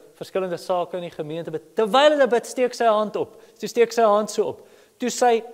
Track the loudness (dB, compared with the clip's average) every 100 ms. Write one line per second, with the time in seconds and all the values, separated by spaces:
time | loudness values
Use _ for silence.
0 | -16 -18 -8 -6 -4 -6 -4 -2 -2 -6
1 | -10 -10 -10 -8 -8 -10 -8 -2 0 4
2 | 4 4 2 2 -2 -2 -2 0 2 2
3 | 0 -4 -6 -10 -20 -14 -6 0 0 4
4 | 4 4 0 -2 -4 -4 -14 -20 _ -8
5 | -6 0 2 2 -2